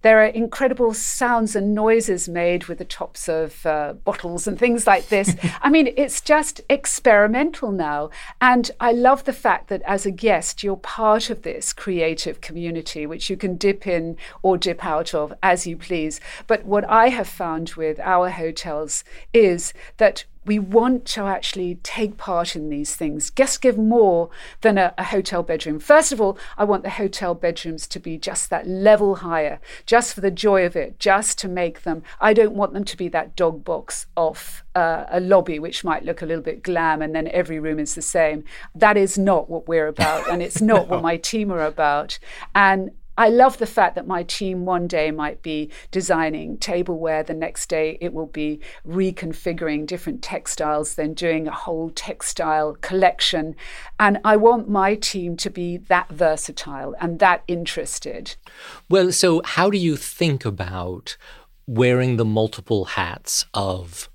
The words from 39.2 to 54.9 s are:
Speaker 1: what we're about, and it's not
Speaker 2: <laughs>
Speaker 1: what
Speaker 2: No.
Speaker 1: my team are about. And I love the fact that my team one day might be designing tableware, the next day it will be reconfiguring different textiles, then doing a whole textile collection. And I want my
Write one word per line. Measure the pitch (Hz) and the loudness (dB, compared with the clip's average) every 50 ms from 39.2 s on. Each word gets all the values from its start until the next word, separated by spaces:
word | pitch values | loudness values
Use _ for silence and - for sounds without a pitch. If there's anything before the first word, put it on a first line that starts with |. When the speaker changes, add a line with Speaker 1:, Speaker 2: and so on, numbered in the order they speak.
| 190 202 190 160 139 - | 4 4 4 2 2 -2
Speaker 1:
what | 165 165 - | -8 -8 -4
we're | - 165 165 151 | 0 0 2 2
about, | 156 151 - 160 156 156 160 165 - | 0 0 0 0 2 2 0 -2 -2
and | 175 175 175 | -2 -2 -4
it's | 175 - - | -4 -2 0
not | 220 214 226 196 175 | 4 6 6 6 4
Speaker 2:
<laughs> | - | 2
Speaker 1:
what | 180 | -2
Speaker 2:
No. | 175 | 0
Speaker 1:
my | 165 165 170 | 0 0 -2
team | 165 - - - 220 208 202 | -2 -4 -4 -2 -2 -2 -2
are | 185 170 156 | -2 0 -2
about. | 151 151 - 156 147 143 147 147 - - - - - - - - - - | -2 0 2 2 2 2 0 -2 -6 -10 -12 -12 -16 -14 -14 -14 0 4
And | 202 196 190 190 190 190 - - - - - - | 6 6 6 6 4 0 -6 -10 -16 -16 -8 2
I | - 233 214 | 4 4 6
love | 233 240 262 262 254 - | 8 8 8 6 6 0
the | 226 | -6
fact | 220 - 226 196 170 - | -2 2 2 2 2 2
that | 180 175 | -4 -6
my | 170 185 175 175 | -4 -4 -4 -4
team | 175 - - 208 190 185 180 180 | -6 -6 -6 -4 -4 -4 -4 -2
one | 180 180 175 175 | -2 -2 -2 -2
day | 175 185 160 151 156 | -2 0 0 0 0
might | 151 156 151 151 - - | -2 -4 -6 -6 -6 -8
be | - 165 156 151 151 147 - - - - | -10 -8 -6 -6 -6 -8 -12 -18 -18 -6
designing | - 185 180 - 180 160 160 156 156 151 156 156 151 | -6 -4 0 2 2 2 2 -2 -2 -6 -8 -10 -8
tableware, | - - - 175 180 180 180 175 160 165 160 156 156 156 | -8 -4 -4 -2 -2 -2 -2 -4 -4 -2 -2 -2 -2 -2
the | - 165 | -4 -6
next | 160 160 - - - - - | -6 -6 -8 -6 -10 -6 -4
day | 170 160 156 156 160 - | -2 -2 -2 -2 -4 -6
it | 175 175 - | -8 -6 -6
will | 160 160 | -6 -8
be | 151 - 156 151 151 151 151 - - - - - | -8 -6 -6 -4 -4 -6 -6 -10 -16 -16 -16 -12
reconfiguring | 151 165 185 190 190 180 - 180 160 160 - - 180 165 170 170 156 151 147 151 | -6 -2 -2 -2 -2 -2 -6 -10 -10 -10 -6 -6 -6 -6 -4 -4 -4 -4 -4 -4
different | 151 180 170 - 165 135 123 | -6 -8 -8 -8 -8 -8 -8
textiles, | - - 196 - - - - - 156 151 151 151 151 - - | -8 -10 -10 -10 -8 -8 -6 -4 -2 -2 -2 -2 -4 -4 -4
then | - 151 151 160 | -4 -4 -4 -4
doing | - 175 170 160 160 160 | -4 -2 -2 -2 -2 -4
a | 156 | -6
whole | - - - - 170 160 165 165 | -8 -8 -8 -6 -6 -6 -6 -8
textile | 165 - - - 165 - - - - - 170 160 156 156 151 151 151 - | -8 -10 -10 -10 -10 -8 -8 -8 -4 -4 -2 0 0 0 0 -2 -4 -8
collection. | - - 190 190 190 175 - - - - - 165 156 160 160 - - - - - - - - - | -8 -4 0 4 4 4 2 2 -2 -2 0 -2 -4 -4 -8 -12 -16 -16 -16 -16 -16 -16 0 4
And | 208 202 202 - - | 4 4 4 4 4
I | 220 214 | 4 6
want | 214 214 226 247 233 220 | 8 8 6 6 6 0
my | 208 202 196 190 196 | 0 0 2 2 2